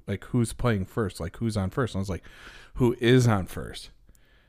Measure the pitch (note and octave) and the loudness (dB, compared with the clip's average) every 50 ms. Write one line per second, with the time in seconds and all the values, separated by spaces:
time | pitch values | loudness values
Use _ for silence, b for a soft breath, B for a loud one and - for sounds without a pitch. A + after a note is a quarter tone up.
0 | - - G2+ - - - - B2 A#2 - - - - B2 A2 G2 F#2 - - - | -8 -8 -8 -8 -6 -2 0 0 0 0 -2 -2 0 0 2 0 -2 -4 -4 -4
1 | A2 F#2 - - E2 E2+ - - A#2 A#2 G#2+ G#2+ F#2+ F#2 - - B2+ G#2+ - F#2+ | -4 -4 -4 -6 -8 -8 -6 -4 -4 -2 -2 0 -2 -2 -2 -2 -2 -2 -2 -4
2 | G2 G2+ F#2 G2 B B B B B B B B B B B - B2 A#2 - - | -4 -4 -6 -8 B B B B B B B B B B B 2 2 2 2 2
3 | - A2+ B2+ B2+ B2 A#2+ A2 G2 F2 - - E2 C2 A1 - - - - - _ | 4 6 6 6 6 4 4 2 0 -4 -8 -10 -10 -10 -12 -16 -16 -18 -20 _
4 | _ - - _ _ _ _ _ _ | _ -20 -20 _ _ _ _ _ _